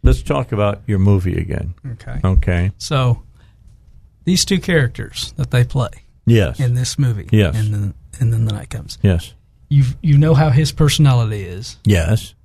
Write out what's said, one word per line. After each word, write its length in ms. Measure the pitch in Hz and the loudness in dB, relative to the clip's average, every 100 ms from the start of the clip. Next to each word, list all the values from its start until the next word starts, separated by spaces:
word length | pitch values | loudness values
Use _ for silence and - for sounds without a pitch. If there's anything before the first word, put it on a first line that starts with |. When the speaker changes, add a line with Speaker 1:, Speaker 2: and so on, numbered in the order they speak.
| - | 2
Speaker 1:
let's 160 | - | 2
talk 300 | - 143 127 | 0 -4 -2
about 280 | 104 104 104 - | -2 -2 -4 -4
your 120 | 101 | 0
movie 360 | 98 101 90 85 | 2 2 0 -4
again. 380 | 82 - - - 135 | -4 -6 -8 -10 -12
Speaker 2:
Okay. 280 | 113 - 120 | -12 -10 -4
Speaker 1:
Okay. 480 | 92 95 - 87 92 - | 0 2 2 0 -2 -4
Speaker 2:
So, 440 | - 143 127 120 - - - _ - - _ - _ _ | -4 -2 0 -2 -6 -20 -20 _ -20 -20 _ -20 _ _
these 200 | - 180 | -2 -2
two 160 | - 190 | 0 -2
characters 720 | - 170 123 - - - - - | 0 0 0 -4 -14 -12 -12 -8
that 140 | 127 | -2
they 140 | 123 | 0
play 260 | 120 131 113 - _ _ - | 0 -2 -4 -8 _ _ 2
Speaker 1:
Yes. 320 | 117 95 - | 4 2 -2
Speaker 2:
in 140 | 127 | -2
this 240 | 123 127 - | -2 -2 -2
movie, 300 | 135 104 - | -2 -2 2
Speaker 1:
Yes. 220 | 113 95 110 | 2 4 0
Speaker 2:
and 180 | 107 | -2
then, 200 | 104 101 - - - | -2 -6 -8 -18 -4
and 120 | 117 | -2
then 120 | 113 | 0
the 80 | 113 | -2
night 180 | 101 - | -4 -8
comes. 280 | - - - | -12 -12 -2
Speaker 1:
Yes. 320 | 101 85 - - _ _ _ | 0 0 -4 -18 _ _ _
Speaker 2:
You've, 280 | 143 127 - | 2 2 -2
you 140 | 160 143 | 2 4
know 180 | 156 | 6
how 160 | 147 160 | 4 4
his 200 | 131 151 | 2 0
personality 720 | - 151 - 147 123 113 107 | 0 0 4 4 4 0 -4
is. 340 | 90 90 120 - | -10 -12 -14 -4
Speaker 1:
Yes. 500 | - 95 80 107 - _ | 2 2 2 0 -2 _